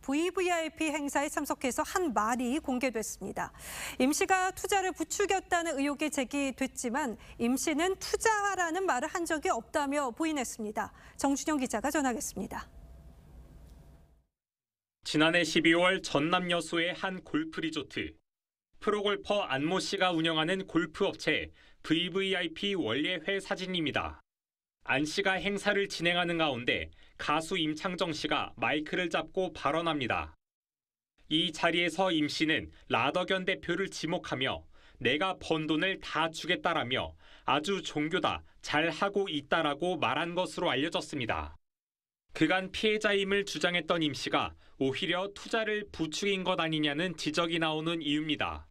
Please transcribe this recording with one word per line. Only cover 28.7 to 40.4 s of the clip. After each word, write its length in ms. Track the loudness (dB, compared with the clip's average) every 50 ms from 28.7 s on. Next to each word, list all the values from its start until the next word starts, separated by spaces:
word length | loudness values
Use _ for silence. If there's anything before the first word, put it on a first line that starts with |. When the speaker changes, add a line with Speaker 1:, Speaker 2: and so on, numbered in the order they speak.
| 0 0 -2 -2 -2 -2 -2 0
Speaker 2:
잡고 420 | 0 -2 -2 -2 -2 -2 -2 -2 -4
발언합니다. 840 | -2 0 0 2 2 2 0 0 0 0 0 0 -2 -2 -6 -10 _ _ _ _ _ _ _ _ _ _ _ _ _ _ _ _ _ _ -2
이 240 | 0 0 0 0 -2
자리에서 580 | 0 0 2 2 2 0 0 0 0 0 2 2
임 160 | 2 0 0
씨는 420 | 0 0 0 2 2 0 -2 -6 -14 -20 -6 -2
라더견 560 | 0 2 2 2 2 0 0 0 -2 -2 0
대표를 440 | -2 -4 -4 -2 -4 -2 -2 -2 -4
지목하며 720 | -6 -6 -4 -2 -2 -4 -2 -4 -4 -2 -2 -2 -2 -4 -6 -14 -20 -20 -20 -20 -16 -2
"내가 380 | 0 2 2 2 0 0 -2 -4
번 260 | 0 0 0 0 2
돈을 340 | 0 0 2 2 0 -2 -4
다 300 | -6 -4 0 0 0 0
주겠다"라며 840 | 0 -6 -2 -2 -2 0 2 0 0 2 0 0 0 -2 -2 -2 -8 -14 -20 -20 -20 -10 0
"아주 380 | 2 2 2 2 0 -2 -2 -4
종교다, 600 | -4 -2 -2 -2 0 0 0 2 2 0 0 -6 -14 -20 -16 -8
잘하고 640 | 0 2 2 2 2 0 0 -2 0 2 0 -2 0
있다"라고 680 | -2 -6 -2 2 2 2 4 2 0 0 0 -2 0
말한 380 | 2 2 2 2 2 0 -2 0
것으로 360 | -2